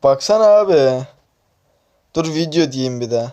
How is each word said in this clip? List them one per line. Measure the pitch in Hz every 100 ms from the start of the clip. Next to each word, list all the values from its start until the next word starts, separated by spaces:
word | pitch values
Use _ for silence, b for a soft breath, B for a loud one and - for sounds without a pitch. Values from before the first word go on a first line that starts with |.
Baksana | 139 139 - 214 220
abi. | 208 202 165 135 127 131 _ _ _ _ _ _ _ _ _ _ -
Dur | 160 156
video | 165 156 156
diyeyim | 131 131 123
bir | 120
de. | 117 117